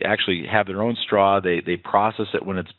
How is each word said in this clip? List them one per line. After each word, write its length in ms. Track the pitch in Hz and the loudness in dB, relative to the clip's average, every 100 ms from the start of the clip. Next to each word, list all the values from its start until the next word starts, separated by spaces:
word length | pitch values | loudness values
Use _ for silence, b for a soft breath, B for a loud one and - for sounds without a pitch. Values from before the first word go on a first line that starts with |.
actually 400 | - 107 - 87 71 | -2 0 0 -2 0
have 160 | 107 98 | 0 0
their 140 | 95 | -2
own 160 | 113 117 | -2 -4
straw. 360 | - 104 98 98 | 0 4 4 4
They, 200 | 92 85 | 2 0
they 160 | 90 87 | -2 -4
process 520 | - 101 110 110 104 | 0 2 2 -2 -4
it 140 | - 95 | -4 -4
when 100 | 95 | -6
it's 160 | 90 | -8